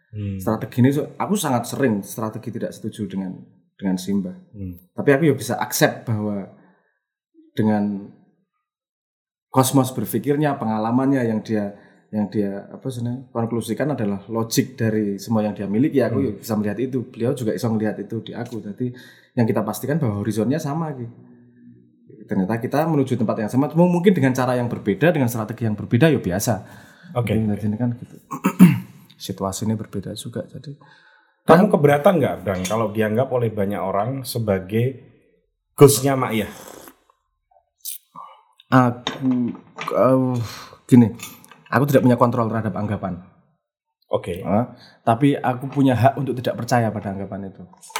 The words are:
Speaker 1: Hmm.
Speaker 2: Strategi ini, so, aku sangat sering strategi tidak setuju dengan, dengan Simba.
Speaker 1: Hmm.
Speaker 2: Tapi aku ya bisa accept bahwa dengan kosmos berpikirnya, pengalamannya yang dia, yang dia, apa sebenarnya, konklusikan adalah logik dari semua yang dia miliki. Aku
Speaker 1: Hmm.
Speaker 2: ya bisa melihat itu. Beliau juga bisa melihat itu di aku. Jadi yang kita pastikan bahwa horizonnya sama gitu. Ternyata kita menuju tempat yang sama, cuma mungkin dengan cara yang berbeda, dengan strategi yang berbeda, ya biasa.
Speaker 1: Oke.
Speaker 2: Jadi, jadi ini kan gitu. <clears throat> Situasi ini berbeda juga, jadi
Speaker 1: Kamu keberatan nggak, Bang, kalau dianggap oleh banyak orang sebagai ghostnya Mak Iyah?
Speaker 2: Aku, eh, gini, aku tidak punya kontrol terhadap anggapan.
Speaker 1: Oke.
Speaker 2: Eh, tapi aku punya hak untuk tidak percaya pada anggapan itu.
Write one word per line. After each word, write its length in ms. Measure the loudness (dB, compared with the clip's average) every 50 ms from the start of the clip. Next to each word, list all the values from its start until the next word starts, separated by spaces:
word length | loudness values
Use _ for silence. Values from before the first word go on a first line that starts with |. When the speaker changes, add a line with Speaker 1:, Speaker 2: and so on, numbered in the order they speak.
| _ _
Speaker 1:
Hmm. 240 | -12 -8 -6 -6 -6 -4
Speaker 2:
Strategi 400 | -2 -2 -2 -2 -4 -4 2 4
ini, 140 | 4 4
so, 240 | 4 2 -2 -6 -6
aku 200 | -6 -4 -2 -2
sangat 280 | -2 0 0 0 -2 -2
sering 360 | -4 -4 0 0 0 0 0
strategi 500 | -4 -8 -8 -8 -8 -6 -8 -8 -10 -10
tidak 200 | -10 -8 -8 -8
setuju 360 | -8 -8 -10 -10 -8 -8 -8 -8
dengan, 240 | -6 -6 -6 -8 -8 -12 -16 -20 _ _ _ _ _
dengan 220 | -8 -4 -4 -2
Simba. 400 | -2 -2 -2 -4 -2 -4 -6 -8 -14 -20 _
Speaker 1:
Hmm. 260 | -16 -14 -12 -12 -12 -14 -20 _
Speaker 2:
Tapi 180 | _ -2 2 2
aku 140 | 4 4 4
ya 100 | 2 2
bisa 200 | 0 -2 -4 -4 -4
accept 460 | -4 -4 0 2 2 2 2 0 -6
bahwa 480 | -4 -4 -2 -2 -4 -4 -6 -8 -12 -16 -20 _ _ _ _ _ _ _ _ _ _ _ _ _ _ _ _ -20 _
dengan 600 | _ 0 0 2 2 0 0 -2 -4 -6 -10 -14 -20 -20 _ _ _ _ _ _ _ _ _ _ _ _ _ _ _ _ _ _ _ _ _ _ _ _ _ _
kosmos 440 | 2 2 4 4 4 2 2 2 0
berpikirnya, 640 | -6 -6 -4 -4 -4 -2 0 0 0 0 0 0 -2
pengalamannya 680 | -2 -2 -2 -2 -2 0 0 2 2 2 2 2 0
yang 160 | 0 -2 -2
dia, 400 | -2 -2 -2 -2 -2 -4 -6 -12 -20 _ _ _ _ _
yang 180 | -4 -4 -4 -2
dia, 400 | -2 -2 -2 -2 -4 -8 -12 -14
apa 200 | -16 -14 -10 -10
sebenarnya, 400 | -8 -6 -6 -6 -6 -8 -10 -8
konklusikan 580 | -6 -4 -4 -2 -4 -4 -4 -4 -4 -4 -2 -2
adalah 300 | -2 -2 -2 -4 -4 -6 -6
logik 500 | -6 -4 -4 -4 -2 0 0 0 0 -2
dari 400 | -4 -2 0 0 0 -2 -2 -4
semua 260 | -6 -4 -2 0 0
yang 120 | 0 0 -2
dia 100 | -6 -6
miliki. 340 | -2 0 0 2 2 2 2
Aku 180 | 0 2 0 -2
Speaker 1:
Hmm. 60 | -2
Speaker 2:
ya 60 | -2 -4
bisa 200 | -8 -6 -4 -2
melihat 200 | -2 -2 -2 -4 -4
itu. 220 | -4 -4 -4 -4 -6
Beliau 260 | -6 -8 -4 -4 -2
juga 200 | -2 -2 -4 -4 -4
bisa 140 | -2 -2 -2
melihat 260 | 0 0 0 -2 -4 -4
itu 220 | -8 -8 -8 -10
di 100 | -8 -10 -10
aku. 260 | -10 -10 -10 -10 -12
Jadi 300 | -12 -10 -8 -6 -6 -6 -8 -10 -16 -20 -20 -20 _ _ -2
yang 100 | 0 0
kita 180 | 2 2 0 -2
pastikan 320 | -2 -4 -6 -4 -2 -2 0
bahwa 220 | 0 0 -2 -2
horizonnya 360 | -2 -2 -2 0 0 0 0 -2
sama 340 | -2 -4 -4 -4 -6 -6
gitu. 200 | -8 -10 -12 -14 -14 -18 -20 -20 -20 -20 -20 _ _ _ -20 -20 -20 -20 -20 _ _ _ _ -20 -20 -18 -12
Ternyata 320 | -6 -2 -2 0 0 -2 -2
kita 220 | -4 -2 0 0 0
menuju 300 | 2 2 0 0 0 0
tempat 220 | -2 0 -2 -2 -2
yang 140 | -4 -2
sama, 180 | 0 0 0 2
cuma 160 | 4 4 4
mungkin 240 | 4 4 4 4 4
dengan 240 | 4 4 4 2 2
cara 240 | 2 0 0 0 0
yang 80 | -2
berbeda, 460 | -2 -4 -4 -2 -2 0 4 4 4
dengan 160 | 4 4 2 0
strategi 340 | 0 -2 -4 -4 -4 -4
yang 140 | -2 -2 -2
berbeda, 340 | -4 -2 0 2 4 4 4
ya 80 | 4 2
biasa. 360 | 0 -2 -2 -2 0 -2 -2 -2 -4 -12 -20 -20 -20 -20 -20 -20 -18 -8 -4
Speaker 1:
Oke. 240 | -4 -2 0 0 0
Speaker 2:
Jadi, 80 | 0 0
jadi 160 | -2 -2 -2
ini 120 | -4 -2 -2
kan 120 | -2 -2 -4
gitu. 240 | -6 -10 -18 -20 -20 -18 -16 -8 -4 -4 0 6 8 8 8
<clears throat> 500 | 8 6 -4 -10 -16 -20 -20 -20 -20 -14
Situasi 420 | -12 -10 -8 -6 -6 -6 -4 -4 -4
ini 120 | -4 -4
berbeda 360 | -4 -6 -8 -10 -10 -8 -8 -10
juga, 280 | -12 -12 -12 -10 -10 -10
jadi 300 | -10 -14 -18 -16 -16 -18 -18 -20 -20 _ _ _ _ _ _ _ _ _ _ _
Speaker 1:
Kamu 240 | 6 8 8 8 6
keberatan 480 | 4 6 6 6 4 6 4 4 4 4
nggak, 180 | 2 0 -2 -2
Bang, 200 | -4 -4 -4 -4 -2
kalau 260 | -2 -2 -2 -2 -2
dianggap 400 | 0 0 0 0 0 0 0 0
oleh 180 | 0 0 -2 -2
banyak 280 | -2 -2 -2 -2 -2 -4
orang 320 | -4 -2 -2 -2 -2 -2 -4 -6 -8
sebagai 720 | -6 -6 -4 0 0 0 0 -2 -2 -2 0 0 0 -2 -6 -14 -20 -20 _ _ _ _ _ _ _ _ _ _ _
ghostnya 460 | _ 10 10 10 10 8 2 0 0 0
Mak 140 | 0 0 -2
Iyah? 180 | -2 -2 -4 -6 -14 -18 -20 -20 -20 -20 -20 -20 _ _ _ _ _ _ _ _ _ _ _ _ _ _ _ _ _ -14 -14 -14 -14 _ _ -20 -20 -20 -20 -20 _ _ _ _ _ _ 2
Speaker 2:
Aku, 840 | 4 4 4 4 2 -4 -6 -10 -8 -4 -2 0 0 0 0 -4 -6 -10 -16 -20 -18 -14 -8
eh, 480 | -2 2 4 4 4 4 4 2 0 -2 -2 -4 -6 -10 -14 -18 -20 -20 -20 _
gini, 240 | 6 8 8 8 8 4 -4 -14 -18 -18 -20 -20 -20 -20 _ _ -2
aku 160 | 0 0 2
tidak 160 | 4 4 4
punya 160 | 6 6 4 4
kontrol 320 | 4 4 2 2 0 0
terhadap 240 | -2 -2 -2 -4 -4
anggapan. 480 | -4 -4 -4 -4 -4 -4 -6 -8 -8 -12 -18 _ _ _ _ _ _ _ _ _ _ _ _ _ _ _ -6
Speaker 1:
Oke. 340 | -6 -6 -4 -6 -8 -6
Speaker 2:
Eh, 240 | -4 -2 0 0 0 -2 -6 -16 -20 -20 _ _
tapi 360 | -2 0 0 2 2 2 2 2
aku 320 | 0 -2 -4 -4 -6 -6
punya 240 | 0 2 2 4 4
hak 240 | 6 4 4 4 2
untuk 160 | -4 -4 -6
tidak 220 | -4 -4 -4 -4 -4
percaya 320 | -2 0 2 2 2 0
pada 240 | -2 -4 -6 -8 -8
anggapan 340 | -8 -8 -10 -10 -10 -10 -12
itu. 140 | -14 -16 -20 -20 -20 _ -18 -14 -12